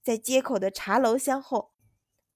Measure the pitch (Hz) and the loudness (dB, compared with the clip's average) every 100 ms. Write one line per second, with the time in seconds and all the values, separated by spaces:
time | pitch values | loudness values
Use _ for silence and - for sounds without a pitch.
0 | - 226 - 262 254 226 190 - - 220 | -2 -4 2 0 2 -2 -2 -4 -2 2
1 | 240 247 285 269 269 240 - _ _ _ | 2 2 0 -4 -2 -6 -6 _ _ _
2 | _ _ _ | _ _ _